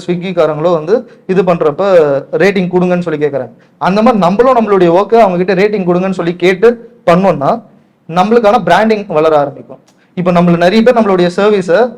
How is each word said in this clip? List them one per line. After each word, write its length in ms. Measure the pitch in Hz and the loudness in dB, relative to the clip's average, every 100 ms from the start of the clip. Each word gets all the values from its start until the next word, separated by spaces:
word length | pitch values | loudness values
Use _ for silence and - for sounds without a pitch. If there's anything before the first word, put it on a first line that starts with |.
| 175 | -4
Swiggy-காரங்களோ 640 | 175 185 175 156 151 170 | -6 -4 -2 -2 -2 -2
வந்து 220 | 170 156 240 - - - | -2 0 -4 -4 -14 -4
இது 160 | 185 | -2
பண்றப்ப 400 | 185 170 160 180 196 180 147 139 139 | 0 0 -2 -2 2 2 2 -2 -4
ரேட்டிங் 400 | 160 185 202 180 | -2 0 0 -2
கொடுங்கன்னு 320 | 180 180 180 175 | -2 0 -2 -4
சொல்லி 200 | 151 147 | -4 -4
கேக்குறாங்க, 240 | 139 120 - _ _ | -4 -8 -14 _ _
அந்த 240 | 170 196 | -2 0
மாதிரி 180 | 226 226 170 | 0 0 0
நம்மளும் 300 | 208 254 254 | 2 2 2
நம்மளுடைய 320 | 208 196 175 170 | 0 2 2 2
ஒர்க்கை 160 | 202 | 2
அவங்க 220 | 226 208 175 | 2 2 0
கிட்ட 180 | 185 | -2
ரேட்டிங் 340 | 180 208 202 180 | 0 0 -2 -2
கொடுங்கன்னு 300 | 175 190 190 | -2 -2 -4
சொல்லி 160 | 170 175 | -6 -2
கேட்டு 540 | 175 185 226 233 - - - | -2 2 0 0 -8 -4 0
பண்ணோம்னா 560 | 170 190 151 139 226 - _ _ _ - | 2 2 0 -2 -4 -8 _ _ _ -6
நம்மளுக்கான 540 | 170 202 240 208 226 | -2 0 2 2 2
பிராண்டிங் 440 | 165 175 220 214 208 | 2 0 2 -2 -2
வளர 320 | 156 160 151 | -2 2 0
ஆரம்பிக்கும். 400 | 143 135 123 131 _ _ _ | -2 -6 -20 -20 _ _ _
இப்ப 180 | - 180 | -4 0
நம்மள 240 | 175 175 170 | 2 2 2
நிறைய 260 | 175 220 | 2 2
பேர் 180 | 226 240 | 2 2
நம்மளுடைய 300 | 202 185 175 175 | 0 0 0 0
சர்வீஸை 560 | 202 208 175 175 240 | 0 0 0 0 0